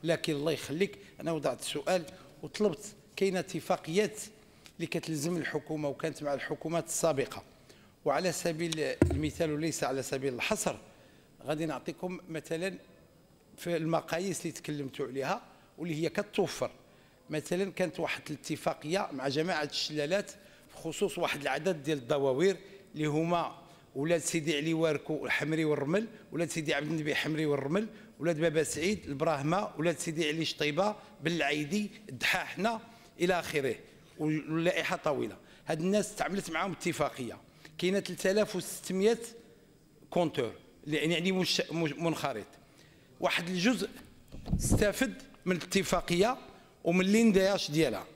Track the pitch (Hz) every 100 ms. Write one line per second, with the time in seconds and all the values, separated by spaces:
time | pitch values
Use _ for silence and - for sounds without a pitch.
0 | 156 160 - 147 147 139 - 151 196 -
1 | - - 165 165 139 123 - - - 185
2 | 156 - - - 151 - 208 156 - -
3 | - - 196 185 156 160 - 180 - 170
4 | 208 - - - - - - - 165 170
5 | 156 156 147 180 139 156 - 156 147 131
6 | 165 139 147 139 - 151 156 165 151 -
7 | 165 139 127 - - - - - - -
8 | - 139 180 160 170 156 170 156 139 127
9 | - - 151 - 165 147 160 143 139 135
10 | 123 135 135 123 - 214 - 117 - -
11 | - - - - - 151 160 131 - 156
12 | 185 185 - 160 - 160 190 180 - -
13 | - - - _ _ - - 170 160 165
14 | - 165 190 165 170 - - 151 139 -
15 | 135 135 135 208 - - - - 170 151
16 | 160 - 202 - 180 - 120 - - -
17 | - _ - 151 - 175 196 - 180 151
18 | 165 - - 147 - 151 - 147 147 180
19 | 208 139 135 139 160 165 147 - - 151
20 | 147 190 202 - - - - - 165 147
21 | 202 202 160 156 139 135 156 170 139 151
22 | 117 147 139 131 185 180 - - - -
23 | 151 147 165 175 147 - - - - -
24 | 151 170 - 165 151 147 160 160 160 147
25 | - 156 - - 147 156 156 147 139 185
26 | 226 - - 147 165 - 151 147 151 165
27 | 151 139 156 156 156 143 135 175 214 -
28 | - - 160 160 165 156 147 - 170 208
29 | - 139 160 151 135 175 208 - 160 165
30 | - 156 156 156 151 - 147 147 196 208
31 | - - 143 170 143 151 147 202 208 -
32 | - 127 - 190 165 - 202 226 - -
33 | - - 175 180 - 156 135 110 - -
34 | - - 151 156 139 160 165 165 156 185
35 | - 135 117 95 - - - 156 175 208
36 | 185 - 156 196 175 160 190 165 170 156
37 | 143 - 120 104 - - - - 180 196
38 | 190 175 190 202 208 185 - - - 185
39 | 202 233 - - - - - - - -
40 | - - 170 - 117 - - - - 151
41 | 151 170 180 185 175 - 165 160 160 143
42 | 165 151 143 113 98 - - - - -
43 | - - 175 - 175 185 185 247 196 -
44 | - - - - - - - - 208 196
45 | 240 190 - - - 180 - 196 180 180
46 | - 175 208 262 - - - - - 180
47 | 185 214 233 190 190 196 - 151 151 104
48 | -